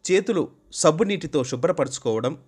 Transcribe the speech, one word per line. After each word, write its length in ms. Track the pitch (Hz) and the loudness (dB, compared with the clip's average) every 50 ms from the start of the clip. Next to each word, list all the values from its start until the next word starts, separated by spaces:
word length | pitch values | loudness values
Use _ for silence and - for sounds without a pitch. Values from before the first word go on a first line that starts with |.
| _ | _
చేతులు 380 | - 185 196 196 - 220 175 127 - _ _ _ _ - | 2 2 2 2 0 0 -2 -2 -4 _ _ _ _ -6
సబ్బు 300 | - - 160 156 165 226 | 4 4 4 4 4 0
నీటితో 360 | 196 202 165 - 156 - 180 170 | 0 0 -4 -4 -4 -2 -2 -2
శుభ్రపరచుకోవడం 920 | - 135 120 131 175 180 - 175 - - - - 120 110 113 110 131 143 139 _ | -2 -4 -2 0 0 0 0 -2 -2 -4 -6 -4 -2 -2 0 -2 -4 -6 -6 _